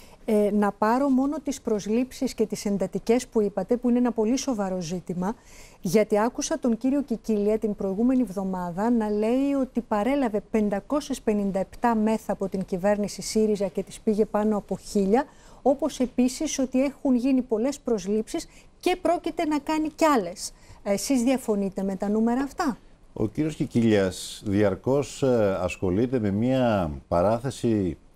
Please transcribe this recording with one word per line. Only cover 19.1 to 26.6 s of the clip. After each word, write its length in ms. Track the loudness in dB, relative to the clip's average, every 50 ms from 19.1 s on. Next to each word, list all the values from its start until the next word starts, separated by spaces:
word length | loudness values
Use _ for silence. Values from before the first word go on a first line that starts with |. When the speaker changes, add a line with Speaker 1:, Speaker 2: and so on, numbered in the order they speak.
| 0 0 -2 -6 -4 -2 -2
Speaker 1:
να 140 | 0 0 -2
κάνει 300 | -2 -2 -2 -2 -2 -4
κι 160 | -2 2 4
άλλες. 480 | 4 4 4 0 -2 -6 -10 -12 -14 -14 -16 -20 -20 -20 -8
Εσείς 400 | -4 -2 -2 -2 0 0 0 2
διαφωνείτε 600 | 2 2 2 0 0 -2 -2 0 -2 -4 -4 -4
με 140 | -6 -4 -4
τα 120 | -4 -2 -2
νούμερα 340 | 0 2 2 2 0 0
αυτά; 360 | -2 -4 -4 -4 -4 -4 -4 -6 -10 -20 -20 -20 -20 -12
Speaker 2:
Ο 140 | -6 -4 -4
κύριος 280 | -2 -2 -2 -4 -2 -2
Κικίλιας 880 | -4 -4 -2 0 2 4 4 4 4 4 2 -2 -4 -10 -12 -12 -10 -4
διαρκώς, 760 | 0 2 4 4 2 2 0 0 0 0 0 0 -2 -4 -2
ε, 360 | 2 2 4 4 4 2 2 0
ασχολείται 580 | -2 -4 -4 -2 -2 0 2 2 0 0 0 0
με 120 | 0 0
μία 600 | 0 0 0 0 2 2